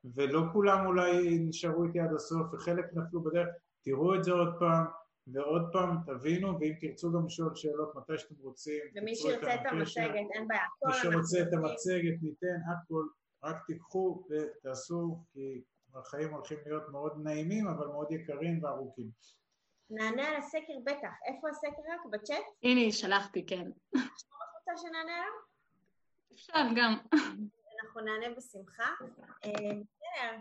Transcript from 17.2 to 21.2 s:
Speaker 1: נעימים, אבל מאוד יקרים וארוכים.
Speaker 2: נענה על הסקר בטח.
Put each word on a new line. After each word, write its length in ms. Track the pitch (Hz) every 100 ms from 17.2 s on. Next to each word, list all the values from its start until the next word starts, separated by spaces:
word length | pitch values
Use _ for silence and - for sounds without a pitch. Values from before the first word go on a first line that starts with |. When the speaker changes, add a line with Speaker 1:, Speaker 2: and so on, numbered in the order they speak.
Speaker 1:
נעימים, 460 | 151 151 160 214 202
אבל 180 | 156 147
מאוד 260 | 147 151
יקרים 520 | 160 - 139 170 165
וארוכים. 460 | 147 131 127 - 110 - - _ _ _ _ _ _
Speaker 2:
נענה 380 | 214 220 233 294
על 80 | 302
הסקר 360 | 285 311 311 277
בטח. 280 | 247 285 196 -